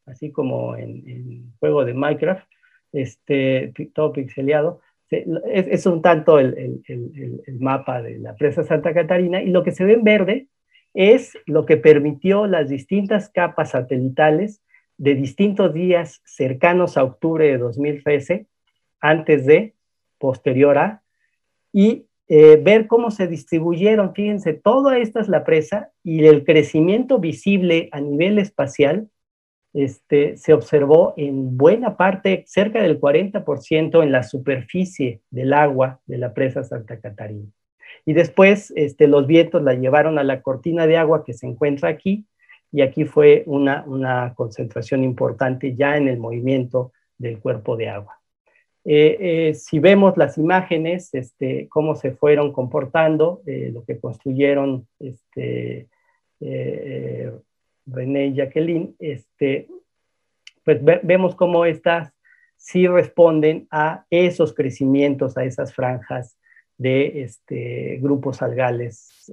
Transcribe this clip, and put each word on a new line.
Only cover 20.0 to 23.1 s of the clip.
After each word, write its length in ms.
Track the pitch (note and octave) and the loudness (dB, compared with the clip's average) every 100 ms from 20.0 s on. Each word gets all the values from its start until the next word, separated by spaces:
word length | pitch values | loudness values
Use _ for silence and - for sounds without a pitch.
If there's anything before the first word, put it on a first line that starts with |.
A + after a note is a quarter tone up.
| _ _ | _ _
posterior 580 | C#3 B2 C#3 C3 C#3+ C#3+ | -6 -4 -2 2 4 4
a, 240 | F#3 G#3+ _ _ _ _ _ _ _ | 0 -4 _ _ _ _ _ _ _
y, 320 | G3+ G#3 B3 - _ - | 2 2 0 -10 _ 2
eh, 280 | D3+ D#3 D3+ | 8 10 10
ver 320 | D3+ A3 A3 | 8 4 4
cómo 240 | A#3 A#3 | 0 0